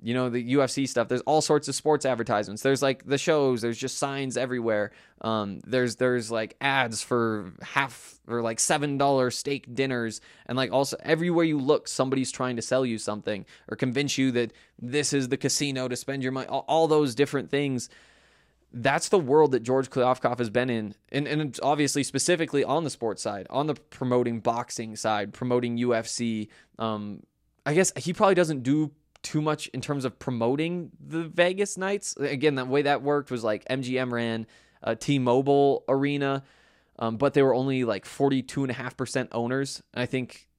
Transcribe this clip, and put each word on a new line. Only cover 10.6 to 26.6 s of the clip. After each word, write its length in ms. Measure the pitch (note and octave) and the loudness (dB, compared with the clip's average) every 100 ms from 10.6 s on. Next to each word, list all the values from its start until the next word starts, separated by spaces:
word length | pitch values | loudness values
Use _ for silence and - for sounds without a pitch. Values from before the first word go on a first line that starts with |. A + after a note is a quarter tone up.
| B2 | 0
also 240 | B2 C#3 - | 2 0 -2
everywhere 440 | - D#3+ F3 E3+ E3 | -2 0 2 2 2
you 140 | D3+ | 2
look, 280 | C3 D3 - | 2 2 0
somebody's 420 | - C3 C3+ B2+ | -2 -2 0 -2
trying 280 | - B2+ A#2+ | -4 -4 -4
to 40 | |
sell 240 | - C3 B2+ | -2 0 0
you 120 | A2+ | -2
something 480 | - G#2 A2+ G2+ G2+ - - | -6 -6 -4 -6 -8 -18 -12
or 80 | - | -4
convince 400 | C3 A#2+ C#3+ - | -2 0 -2 0
you 140 | C3 | 0
that 200 | A#2+ A#2 - _ - | 2 -2 -6 _ -14
this 320 | A#2+ C#3+ C#3 | -6 -2 0
is 160 | C#3+ B2+ | 0 0
the 80 | C3 | -2
casino 500 | C3+ - C#3+ C3 B2+ | -2 0 -2 -2 -4
to 80 | B2 | -4
spend 280 | - C#3 | -6 -4
your 100 | C3 | -4
money, 140 | C3+ - | -4 -4
all, 180 | C3+ - | -4 0
all 200 | D#3 E3 | 2 4
those 260 | D3+ C#3+ A#2 | 4 4 2
different 340 | C#3+ C#3 G2 | 0 0 -2
things. 380 | C#3 C#3+ B2 - - - _ _ _ _ _ _ | -2 0 -2 -6 -14 -20 _ _ _ _ _ _
That's 340 | A#2+ C3 D3+ - | -4 0 0 4
the 100 | G3+ | 2
world 360 | C3+ D3+ D3 | 6 6 8
that 100 | B2+ | 6
George 260 | A2+ C3 B2+ | 2 0 2
Kliavkoff 500 | C#3 B2 B2+ B2 A#2+ | 2 2 2 0 0
has 100 | A#2 | 0
been 200 | A2+ B2+ | 0 0
in. 240 | A2+ G#2+ - _ | 0 -4 -10 _
And, 160 | C3+ C#3+ | -4 -2
and 160 | D3+ | -2
it's 180 | D3+ A#2 | -2 -2
obviously 400 | C3+ D3 C#3+ C#3+ | 0 2 2 0
specifically 640 | C3 C3+ - F3 E3 C#3+ A#2 | -2 0 2 2 2 0 2
on 180 | D3 | 0
the 60 | D#3 | -2
sports 320 | - A2+ F#2+ | -4 -4 -4
side, 260 | A2 G2+ F#2 | -6 -6 -4
on 180 | - D3+ | -2 -2
the 80 | D3 | -2
promoting 680 | _ - B2+ B2 A#2+ A#2 | _ -6 0 2 2 0
boxing 560 | A#2 A#2 A#2+ - A2+ G#2+ | -2 -2 -4 -8 -10 -4
side, 340 | A2 G#2 G#2 | -2 0 -2
promoting 460 | - B2+ B2 A#2+ A#2 | -6 0 0 0 0
U 180 | B2 A2+ | 0 0
F 100 | A2+ | -2
C. 440 | - A#2+ A2 G#2 - | -4 -4 -4 -6 -12